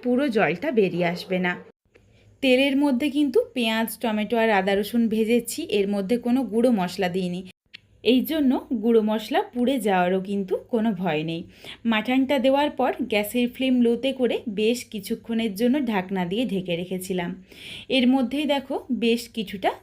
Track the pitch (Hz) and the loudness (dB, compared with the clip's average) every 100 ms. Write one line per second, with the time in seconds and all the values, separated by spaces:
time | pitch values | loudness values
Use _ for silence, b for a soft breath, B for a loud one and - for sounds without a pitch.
0 | 254 247 294 214 165 175 302 240 185 170 | 2 0 2 2 2 0 0 2 2 2
1 | 175 175 - 185 180 180 - _ _ _ | -2 -2 -4 -2 -2 -4 -10 _ _ _
2 | b b b _ 269 254 277 269 285 247 | b b b _ 4 4 4 2 2 2
3 | 294 269 294 247 494 - 226 220 226 - | 0 0 2 2 0 -2 -2 0 -2 -4
4 | 233 214 208 233 226 202 185 196 208 240 | -4 -2 0 2 2 2 2 0 0 0
5 | 226 214 214 240 233 - 330 208 196 202 | 2 2 2 2 0 -6 -2 0 0 -2
6 | 190 240 240 254 240 214 254 220 180 - | -2 -2 0 0 0 2 2 2 0 -2
7 | 185 175 180 180 185 - _ - _ _ | -2 -2 -4 -6 -10 -18 _ -20 _ _
8 | - 254 247 320 269 269 - 240 220 226 | 2 2 2 0 2 0 -2 -2 4 4
9 | 214 220 220 311 415 247 240 269 208 185 | 4 0 -2 -2 -2 -2 0 0 2 2
10 | 180 190 190 202 190 480 - 226 220 185 | 2 0 -2 -4 -2 -4 -4 -2 0 -2
11 | 185 151 160 165 175 B B B 226 220 | -2 -2 -2 -6 -10 B B B -2 -2
12 | 214 254 262 285 262 269 294 294 262 - | 0 0 2 2 4 2 2 0 -2 -2
13 | 285 208 208 247 240 240 262 254 233 233 | -2 -2 -2 0 -2 -2 0 2 4 2
14 | 262 262 240 403 262 196 214 247 - 214 | -2 -2 -2 -2 -4 -2 0 0 -4 -12
15 | 190 226 - 226 226 190 247 285 240 208 | -8 -8 -4 -4 -2 0 2 2 0 -2
16 | 185 196 175 202 247 190 180 170 180 185 | -2 -4 -2 -2 -2 -2 -4 -4 -4 -6
17 | 185 185 175 185 B B B B B 262 | -4 -4 -4 -8 B B B B B 2
18 | 247 269 247 277 302 277 269 339 - 226 | 4 2 0 -2 -2 -2 -2 -8 -4 -2
19 | 226 233 - - 190 202 311 539 | 0 0 -2 -10 -8 -4 -4 -4